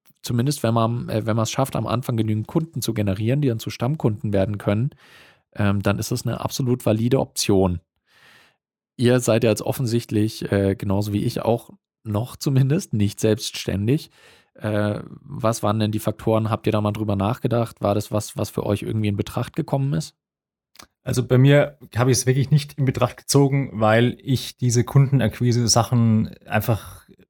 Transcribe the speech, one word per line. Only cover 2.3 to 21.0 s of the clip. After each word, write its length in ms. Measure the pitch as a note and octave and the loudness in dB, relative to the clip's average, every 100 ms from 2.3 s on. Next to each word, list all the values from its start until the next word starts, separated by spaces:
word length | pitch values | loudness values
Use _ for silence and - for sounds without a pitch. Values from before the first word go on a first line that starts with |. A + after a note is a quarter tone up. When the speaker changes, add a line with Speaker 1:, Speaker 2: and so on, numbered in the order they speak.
| G#2+ A2 | -2 -2
Speaker 1:
Kunden 360 | E3 D#3+ A#2+ | -4 -4 -6
zu 120 | A#2 | -4
generieren, 460 | A2 G#2 F#2+ A2 C#3+ | -2 -2 0 0 0
die 80 | C#3 | 0
dann 100 | A2+ | -2
zu 120 | A2 | -6
Stammkunden 600 | - A#2+ D#3 A#2+ G#2 G#2+ | -4 -4 0 0 0 -2
werden 260 | G2 G2 G#2 | 0 0 -2
können, 320 | A2 G#2 C#3 - - - - _ _ | -2 0 -2 -6 -20 -20 -20 _ _
ähm, 280 | - G2+ G2+ | -2 0 2
dann 160 | G2+ G#2+ | 0 -2
ist 140 | - | -4
das 140 | B2+ A#2+ | -4 -4
eine 140 | - | -4
absolut 460 | - - B2 B2+ A#2 | -6 -4 -2 0 0
valide 320 | A2 A#2+ C3+ | 0 2 0
Option. 640 | - - - G2 F#2+ F2 - _ _ _ _ - _ _ _ _ _ - | -2 -2 2 4 4 0 -8 _ _ _ _ -20 _ _ _ _ _ 0
Ihr 220 | A#2+ B2 | 4 4
seid 220 | A#2+ A2+ | 4 4
ja 80 | A2+ | 4
jetzt 120 | G#2+ | 2
offensichtlich, 880 | - - A#2+ A#2 - A2 G#2+ - - | -2 -4 -2 -2 -2 0 -2 -2 -2
äh, 240 | G2+ G2 F#2+ | 0 0 0
genauso 360 | G2+ G2 G#2 | -2 -2 -2
wie 120 | G2+ | -2
ich 160 | B2 - | -2 -2
auch 280 | A2 A#2 - - _ _ | -2 -2 -4 -20 _ _
noch 320 | A2 G#2 B2 - | -6 -6 -6 -6
zumindest, 560 | D3+ C3 C3 E3+ - | 0 2 2 0 -2
nicht 260 | G#2+ G2+ - | 0 -2 0
selbstständig. 920 | A2 G#2+ - - - F#2 G#2+ D#3 - _ - _ _ | 0 0 -2 -10 -6 -2 0 -2 -4 _ -20 _ _
Äh, 460 | - G#2+ G#2 G#2 G#2 - - | -10 -4 -2 -2 -4 -10 -18
was 400 | - - A2+ A2+ | -14 -4 -2 0
waren 180 | G#2+ G#2+ | 0 0
denn 120 | G#2+ | 0
die 60 | G#2+ | -2
Faktoren? 520 | - - A#2 A2 A2 | -4 -4 0 0 0
Habt 160 | A2 A2+ | -2 0
ihr 60 | |
da 80 | G#2+ | 0
mal 120 | G#2 | 0
drüber 240 | G#2 G#2 G2+ | -2 -2 -2
nachgedacht? 640 | G2 B2+ B2+ A#2 A#2 - | -2 -2 -2 -2 -2 -2
War 140 | G#2 | 0
das 180 | G#2 - | 0 -2
was, 240 | G#2+ - - | -4 -6 -6
was 140 | A2 | -6
für 140 | - - | -4 -2
euch 160 | G#2 | -2
irgendwie 260 | - A2 G#2 | -2 -2 -2
in 80 | G2+ | -2
Betracht 400 | - A#2 B2+ - | -4 -6 -6 -6
gekommen 380 | D3+ C#3 C3+ | -4 -2 -2
ist? 200 | D#3+ - _ _ _ _ _ _ - - _ | -4 -6 _ _ _ _ _ _ -20 -20 _